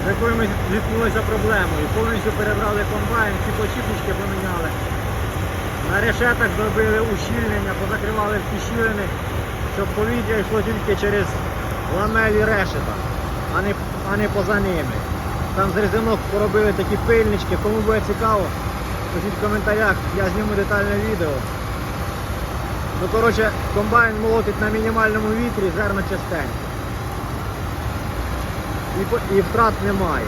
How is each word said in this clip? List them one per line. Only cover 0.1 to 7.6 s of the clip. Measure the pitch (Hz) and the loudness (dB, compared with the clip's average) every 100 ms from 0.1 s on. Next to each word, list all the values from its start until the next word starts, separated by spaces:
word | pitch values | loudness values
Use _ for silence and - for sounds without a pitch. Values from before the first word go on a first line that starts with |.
якою | 190 226 233 | 2 2 2
ми | 214 196 - | 2 0 0
зіткнулися | 196 214 220 226 202 208 | 0 0 0 2 2 0
проблемою. | 214 208 214 175 156 160 214 | 0 2 2 2 0 0 0
Повністю | 226 226 214 185 | 2 0 0 0
перебрали | 202 208 214 208 202 | 0 2 2 0 0
комбайн, | 208 202 226 214 196 | 0 0 2 2 0
всі | 190 208 | 0 0
почіпнички | 214 254 240 226 - - | 0 0 -2 -2 -2 -2
поміняли. | 196 190 190 175 - - - - - - - - - - - - - | -2 -2 -2 -2 -2 -2 -2 -2 -2 -2 -2 -2 -2 -2 -4 -2 0
На | 196 226 | 0 2
решетах | 208 240 233 226 180 | 2 2 2 2 2
зробили | 214 208 220 214 226 | 0 2 2 2 0
ущільнення, | 202 - 226 226 208 | -2 -2 -2 0 0